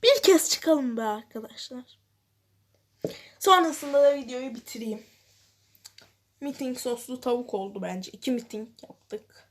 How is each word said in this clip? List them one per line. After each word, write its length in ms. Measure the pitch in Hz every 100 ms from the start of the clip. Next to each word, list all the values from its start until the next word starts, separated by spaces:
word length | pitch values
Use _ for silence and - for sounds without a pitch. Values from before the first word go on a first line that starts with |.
Bir 200 | 453 539
kez 280 | - 349 -
çıkalım 460 | - 320 311 262 226
be 60 |
arkadaşlar. 960 | 226 208 214 226 220 226 - 254 247 _ _ _ _ _ _ _ _ _ _ _ - - - _
Sonrasında 640 | - 370 330 285 285 285
da 140 | 285 285
videoyu 380 | 247 247 262
bitireyim. 520 | 226 - 226 220 214 220 _ _ _ _ _ _ _ - _ _ _ _ _
Miting 380 | 277 277 262 254
soslu 420 | - 240 - 254
tavuk 340 | 247 240 247
oldu 280 | 214 196 202
bence. 280 | 180 185 190
İki 200 | - -
miting 380 | 247 233 214 220 _
yaptık. 680 | - - _ 214 _ _ _